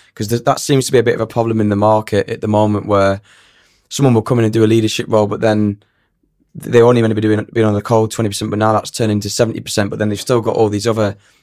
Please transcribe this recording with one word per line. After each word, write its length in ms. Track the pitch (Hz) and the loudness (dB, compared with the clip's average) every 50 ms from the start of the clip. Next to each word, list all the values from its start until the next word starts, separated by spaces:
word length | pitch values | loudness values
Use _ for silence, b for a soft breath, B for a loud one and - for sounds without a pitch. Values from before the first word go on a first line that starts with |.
| b b b | b b b
'Cause 140 | - 110 104 | -8 -4 -4
th-, 160 | 117 120 - | -2 -2 0
that 160 | 139 139 - | 0 -2 -2
seems 260 | - - 143 135 127 | 0 0 0 0 2
to 60 | - | 2
be 60 | - 123 | 2 2
a 40 | |
bit 120 | 110 120 - | 2 2 0
of 60 | - | -2
a 60 | 113 | -4
problem 340 | 110 - 117 113 113 113 110 | -4 -2 -2 -2 0 0 0
in 80 | 107 104 | 0 0
the 80 | 101 | 0
market 520 | 101 104 107 107 107 107 - 107 101 - - | 2 2 2 2 2 0 0 -2 -2 -2 -2
at 120 | 117 - | -6 -6
the 80 | - 107 | -2 0
moment, 380 | 107 104 107 104 104 101 - | 2 2 2 2 0 -2 -2
where 340 | 101 104 98 98 98 98 101 b b b b b b b b b b b b b b | 0 0 2 2 2 0 -2 b b b b b b b b b b b b b b
someone 260 | - - 139 131 120 | -4 0 2 4 4
will 80 | 110 | 2
come 160 | 107 - 127 120 | 2 0 0 2
in 60 | 113 | 2
and 80 | 107 | 2
do 120 | 110 113 110 | 2 2 2
a 20 | |
leadership 400 | 107 113 113 110 107 - - 110 - | 4 2 2 0 0 -4 -6 -4 0
role, 180 | 104 107 104 | 2 2 2
but 140 | 98 107 107 | 0 -2 -2
then 420 | 113 113 107 107 107 104 101 104 _ _ _ _ _ _ _ _ _ _ _ _ _ _ - | 0 0 0 0 0 -2 -4 -6 _ _ _ _ _ _ _ _ _ _ _ _ _ _ -18
they're 300 | - - - 120 120 117 | -14 -6 2 4 6 6
only 160 | 120 123 120 | 6 4 4
gonna 140 | 113 110 107 | 2 0 0
be 60 | 107 | 0
doing, 260 | 107 107 107 107 110 - | 0 0 0 0 -2 -4
being 140 | - 117 110 | -2 0 0
on 80 | 107 104 | 2 0
the 80 | 101 | -2
cold 280 | 104 - 117 110 110 107 | -2 0 0 0 0 0
twenty 180 | - - 113 104 | -2 -4 -4 -4
percent, 200 | 101 - 110 107 | -4 -6 -6 -6
but 80 | 104 107 | -4 -2
now 140 | 110 110 | 0 0
that's 180 | 110 104 - - | 0 -2 -2 -6
turned 220 | - - 117 110 | -6 -4 -2 0
into 180 | 104 104 104 101 | -2 -2 -4 -4
seventy 300 | - - 123 113 113 - | -2 0 0 0 -2 -6
percent, 300 | 117 - - 110 104 98 | -8 -6 -4 -4 -2 -2
but 80 | 110 107 | -2 -4
then 100 | 107 104 | -2 -2
they've 120 | 104 101 | -4 -4
still 200 | - - 127 117 | -2 -2 -2 0
got 160 | 104 110 - | 0 0 0
all 120 | - 113 104 | 0 0 0
these 180 | 101 104 104 117 | 0 -2 -2 -2
other 280 | 110 110 107 101 101 b b b b b | -2 0 -2 -4 -4 b b b b b